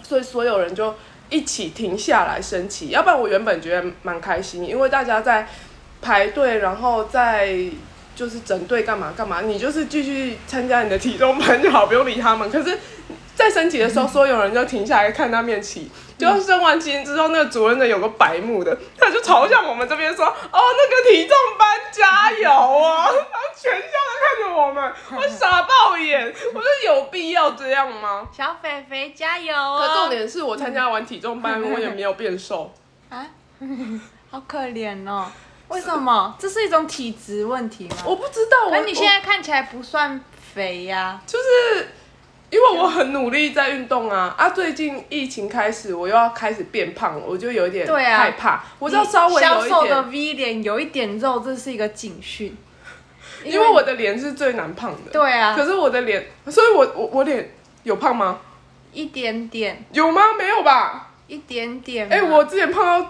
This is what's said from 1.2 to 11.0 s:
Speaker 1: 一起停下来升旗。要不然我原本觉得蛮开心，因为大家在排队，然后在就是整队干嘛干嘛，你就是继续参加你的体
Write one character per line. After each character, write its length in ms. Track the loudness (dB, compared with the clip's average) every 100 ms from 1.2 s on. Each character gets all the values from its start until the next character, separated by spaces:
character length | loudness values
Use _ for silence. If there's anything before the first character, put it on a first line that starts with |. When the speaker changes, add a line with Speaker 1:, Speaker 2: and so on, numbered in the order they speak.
| -6
Speaker 1:
一 120 | -4
起 260 | -4 -8 -8
停 280 | -6 -6 -4
下 280 | 0 2 2
来 140 | -4
升 300 | -6 -6 -8
旗。 200 | -10 -4
要 120 | 0
不 80 | 2
然 100 | 2
我 80 | 2
原 160 | 0
本 160 | 0 -2
觉 220 | -2 -4
得 80 | -4 -8
蛮 180 | -10 -8
开 180 | -6 -6
心， 240 | -6 -10
因 160 | -6 -2
为 80 | 0
大 160 | 0
家 180 | 0 0
在 260 | 2 0 0 -14 -20 -20 -20 -10
排 280 | 0 2 2
队， 320 | 2 0 2
然 160 | -2 -2
后 300 | 0 0 -2
在 520 | 0 2 2 0 -2 -6 -8 -18 -20 -20 -12
就 140 | -10
是 120 | -10
整 260 | -6 -6 -2
队 160 | -2
干 120 | -2 -4
嘛 160 | -6 -8
干 100 | -6
嘛， 140 | -4
你 160 | -4 -4
就 140 | -4
是 140 | -4 -4
继 180 | -4
续 340 | -4 -4 -6 -8 -8
参 240 | -6 0
加 140 | 0
你 80 | 0
的 80 |
体 180 | -2